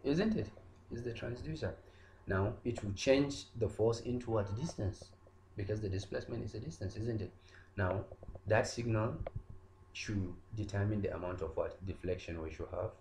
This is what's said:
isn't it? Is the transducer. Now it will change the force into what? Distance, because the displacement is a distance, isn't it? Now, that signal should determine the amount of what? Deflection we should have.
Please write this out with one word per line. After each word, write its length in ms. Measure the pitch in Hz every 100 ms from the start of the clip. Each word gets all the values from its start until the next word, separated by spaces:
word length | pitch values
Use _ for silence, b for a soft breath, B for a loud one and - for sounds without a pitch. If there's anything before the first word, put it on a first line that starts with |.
isn't 340 | 127 156 220 214
it? 120 | 104 - - - -
Is 100 | 117
the 100 | 123
transducer. 600 | 113 120 120 151 156 101 - B B B B -
Now 260 | 95 101 117 120
it 180 | 113
will 100 | 101
change 520 | 95 - 135 143 139 - 117
the 120 | 104
force 320 | - 113 113
into 300 | 120 123 120
what? 220 | 110 98 104
Distance, 500 | 165 - 98 - - - - - - -
because 260 | 98 107
the 80 | 104
displacement 540 | 95 - - - 117
is 120 | 107 110
a 40 |
distance, 360 | 156 - 95 -
isn't 260 | 117 110
it? 100 | 90 - B B B -
Now, 280 | 92 95 - - - - -
that 200 | 107 -
signal 480 | - 117 110 117 160 - - - - - - -
should 400 | - - 101 90 87 - 107
determine 460 | 101 101 101 107
the 140 | 101 82
amount 260 | 90 90
of 140 | 80 80
what? 300 | 82 - 92
Deflection 560 | - 90 90 - 82
we 100 | 80
should 160 | 78 80
have. 200 | 87 95 -